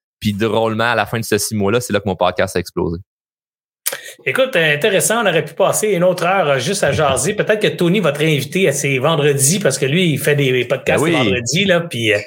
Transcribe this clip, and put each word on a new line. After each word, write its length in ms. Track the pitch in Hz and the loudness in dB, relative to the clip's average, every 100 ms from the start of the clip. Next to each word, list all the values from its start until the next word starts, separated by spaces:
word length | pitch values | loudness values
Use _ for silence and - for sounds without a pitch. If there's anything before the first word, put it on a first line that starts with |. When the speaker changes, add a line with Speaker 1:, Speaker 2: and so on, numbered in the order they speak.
| _ - | _ -6
Speaker 1:
Puis 140 | 107 | -4
drôlement, 580 | 101 110 110 113 110 117 | 0 0 2 0 0 0
à 40 | 113 | 0
la 120 | 104 | 0
fin 120 | 117 | -4
de 60 | 110 | -2
ce 140 | 107 | -2
six 160 | - 107 | 0 -2
mois-là, 260 | 98 117 | 0 0
c'est 120 | - | 0
là 60 | 101 | -2
que 80 | 98 | -2
mon 80 | 90 | 0
podcast 400 | 90 92 92 90 | 0 0 -2 -2
a 40 | |
explosé. 400 | 85 87 85 85 - _ _ _ _ _ _ _ - - - - | -4 -4 -4 -6 -12 _ _ _ _ _ _ _ -10 -8 -14 -10
Speaker 2:
Écoute, 320 | - - 262 185 | -6 -2 0 2
intéressant, 680 | 160 147 214 190 147 226 | 2 2 2 2 0 0
on 40 | 208 | 2
aurait 160 | 165 | 0
pu 120 | 143 - | -2 0
passer 340 | 185 - 214 | 0 0 0
une 140 | 180 | 2
autre 220 | 180 175 170 | 2 2 0
heure, 220 | 196 156 | 0 2
euh, 120 | 135 | 0
juste 240 | 123 - | 0 0
à 80 | 151 | 0
jaser. 420 | 135 147 127 147 | 2 0 0 -2
Peut-être 260 | 214 160 214 | -2 0 2
que 80 | 170 | 2
Tony 340 | - 175 202 | 0 0 2
va 100 | 165 | 0
te 80 | 139 | 0
réinviter 480 | 156 147 - 185 185 | 0 0 -2 0 0
à 40 | |
ses 280 | - 139 135 | 0 -2 0
vendredis, 600 | 139 160 147 135 135 196 | 0 2 2 2 2 2
parce 200 | 147 127 | 0 0
que 80 | 135 | 0
lui, 240 | 165 175 | 2 2
il 80 | 131 | 0
fait 160 | - 143 | 0 0
des 280 | 135 127 117 | 2 0 0
podcasts 380 | 131 - 156 | -2 0 0
Speaker 1:
Ben 0 | |
oui. 80 | 156 | 2
Speaker 2:
les 60 | 165 | 2
vendredis, 480 | 113 98 120 156 202 | 0 -2 -2 -2 2
là, 160 | 175 | 2
puis, 320 | 170 117 110 | 0 -4 0
euh, 60 | 104 | 0